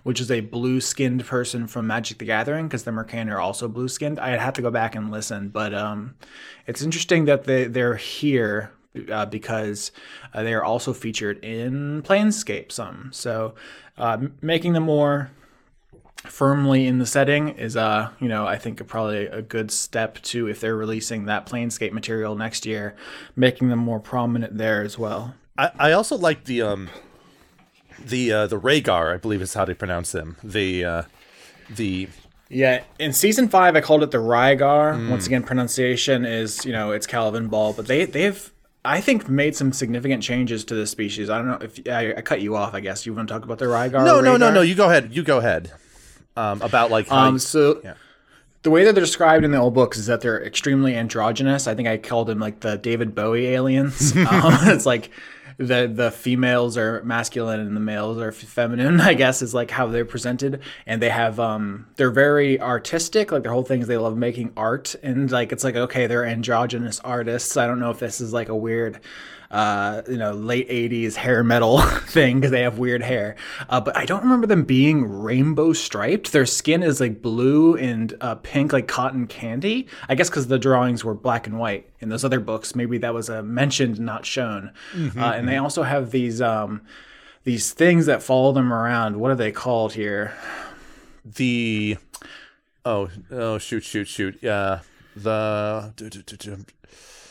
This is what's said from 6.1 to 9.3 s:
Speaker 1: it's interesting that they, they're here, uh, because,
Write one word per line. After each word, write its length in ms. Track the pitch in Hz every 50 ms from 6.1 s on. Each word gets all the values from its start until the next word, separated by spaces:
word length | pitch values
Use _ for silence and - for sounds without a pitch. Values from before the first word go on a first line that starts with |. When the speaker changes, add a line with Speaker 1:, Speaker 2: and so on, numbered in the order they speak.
| 135 _ - - - - - - - - _
Speaker 1:
it's 160 | - 117 -
interesting 440 | 139 160 156 165 147 - 180 165 156
that 180 | 143 143 139 131
they, 220 | 135 131 131 127
they're 300 | 117 120 127 123 120 117
here, 760 | 104 - - - - 147 147 139 123 113 104 104 107 104 104 - _ _ _ - - - -
uh, 140 | 107 107 104
because, 640 | 104